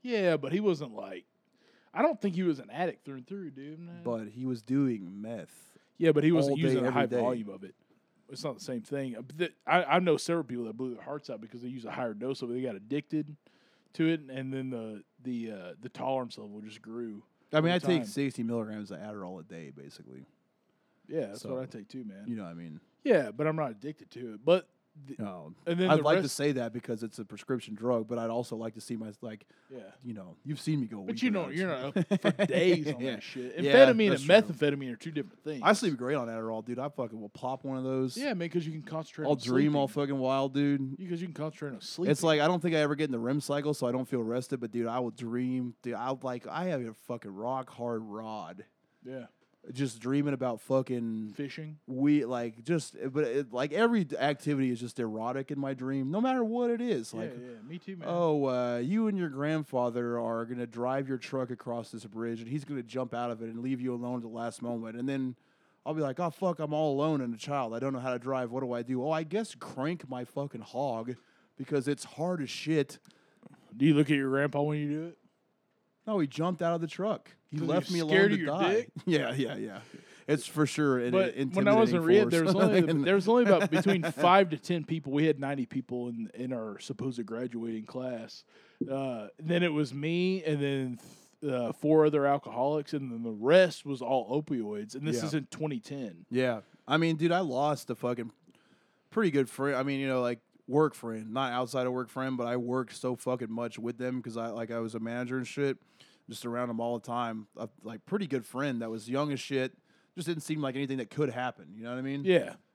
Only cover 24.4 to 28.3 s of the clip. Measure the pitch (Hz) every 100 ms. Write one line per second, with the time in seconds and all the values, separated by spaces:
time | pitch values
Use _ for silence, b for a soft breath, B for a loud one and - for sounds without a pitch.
24.4 | 131 185 - _ _ 156 135 - 104 92
25.4 | 78 - - 170 185 156 147 175 147 -
26.4 | 147 131 117 117 - 113 113 - 104 104
27.4 | - 127 113 107 120 120 110 120 113